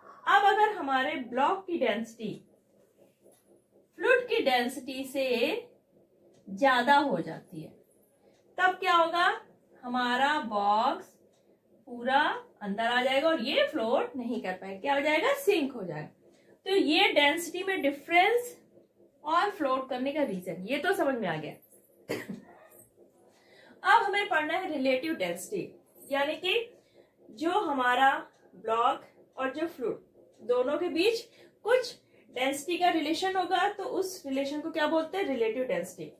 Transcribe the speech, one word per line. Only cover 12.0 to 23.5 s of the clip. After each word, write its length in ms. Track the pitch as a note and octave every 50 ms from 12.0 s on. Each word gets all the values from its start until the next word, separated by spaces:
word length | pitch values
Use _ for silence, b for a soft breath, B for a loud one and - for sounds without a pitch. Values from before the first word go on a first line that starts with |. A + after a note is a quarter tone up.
| A#3+ B3+ C4+ C#4+ D#4 F#4 A4 A#4+ - - _ _
अंदर 220 | G#3 G3 G3 A3 A3+
आ 180 | A#3 A#3+ B3 B3
जाएगा 240 | C4+ C4 C#4 D4+
और 140 | E4 D#4+ -
ये 240 | A3 C4+ E4+ C5+ C#5+
फ्लोट 480 | - D#4 C4 A3 A3+ C4 - A#4+ - -
नहीं 260 | C4 A#3 A#3 A#3+ F#3
कर 120 | - F#3 F#3
पाएगा, 260 | - F#3+ G3 G3 G3
क्या 140 | - C#4 C#4
हो 80 | C#4+
जाएगा, 320 | D4 D4+ D4+ E4 G#4+ C5+ C#5
सिंक 380 | C#5 - G4+ F#4 E4 C#4 - -
हो 100 | A#3 F#3+
जाएगा। 240 | E3+ D3+ D3+ D#3 - - _ _ b b b b b b b -
तो 100 | F#4+ F#4+
ये 360 | G4 C#4 C4+ D#4+ F#4 G4+ - -
डेंसिटी 500 | D4 C#4+ C#4+ D#4 E4+ E4+ D#4 - F4 F#4+
में 180 | F#4+ F#4+ -
डिफरेंस 760 | C4+ C#4 C#4 - - - E4+ F4 F#4 G#4 A#4 A#4+ - - - - _ _ _ - - _ _ _ _ _ _ _ -
और 260 | D4 E4 F4 G4 G#4
फ्लोट 360 | G4 - D4 C4 C4 C4+ B3+ -
करने 220 | C4+ B3 C4 C#4
का 120 | C#4+ D4+ C#4
रीजन, 380 | A3 G3 F3+ - F#3 E3 F3+
ये 160 | F#3 G#3+ C4+
तो 160 | D4 D4 - -
समझ 220 | - - C#4 B3+
में 120 | A#3 G#3
आ 80 | F3 D#3
गया। 180 | D#3 D3 D3+ - - _ _ - _ _ _ _ _ _ - - - - - - - - - - - - _ - - - _ _ _ - _ _ _ _ _ B B B B